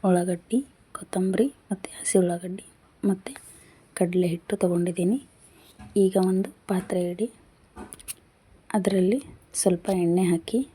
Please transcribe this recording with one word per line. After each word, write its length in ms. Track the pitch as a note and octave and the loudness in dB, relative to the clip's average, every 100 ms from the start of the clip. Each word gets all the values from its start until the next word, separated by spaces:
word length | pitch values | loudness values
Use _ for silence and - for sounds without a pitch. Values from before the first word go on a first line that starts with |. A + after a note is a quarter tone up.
| F#3+ | 4
ಉಳ್ಳಾಗಡ್ಡಿ, 520 | F3+ F3+ F3 - A#3+ C#4 _ _ - | 2 2 -4 -2 -2 -2 _ _ -18
ಕೊತ್ತಂಬರಿ 500 | - F#3+ F#3 F#3+ C4 - _ | -8 -2 -2 2 0 -2 _
ಮತ್ತು 200 | F#3+ - - | -10 -10 -12
ಹಸಿ 180 | - G3 | 0 2
ಉಳ್ಳಾಗಡ್ಡಿ 440 | F3+ F3 F#3 F#3+ - _ _ _ G3+ | 2 -2 -8 -12 -14 _ _ _ -2
ಮತ್ತು 240 | F#3+ - - - - - - _ - | -2 -6 -18 -20 -20 -20 -20 _ -2
ಕಡಲೆ 300 | F3 F3+ F3 | 0 2 0
ಹಿಟ್ಟು 240 | E3+ - G3+ | -2 -6 -2
ತಗೊಂಡಿದ್ದೀನಿ. 560 | F3+ F3 F3 F3 F3 B3+ - _ _ - - - G#3 - | 0 2 -2 0 0 0 -4 _ _ -20 -20 -20 -4 2
ಈಗ 120 | F#3+ F#3+ F#3 | 4 4 2
ಒಂದು 200 | F#3+ G3 - - | 0 -2 -8 -4
ಪಾತ್ರೆ 320 | F#3 F#3 F#3 F3 | -4 -2 -4 -2
ಇಡಿ, 180 | F3 A3+ - _ _ _ - - - - - _ _ _ - _ G#3 | -4 -6 -6 _ _ _ -20 -20 -18 -18 -20 _ _ _ -20 _ -2
ಅದರಲ್ಲಿ 420 | F#3+ F#3+ F#3 B3+ - - _ - | 0 2 2 0 -4 -20 _ -2
ಸ್ವಲ್ಪ 260 | G3 F3+ - F#3+ F3 | 0 0 0 0 2
ಎಣ್ಣೆ 180 | F3 F3+ | 2 2
ಹಾಕಿ. 300 | E3 - A3+ C#4 | 0 0 -4 -4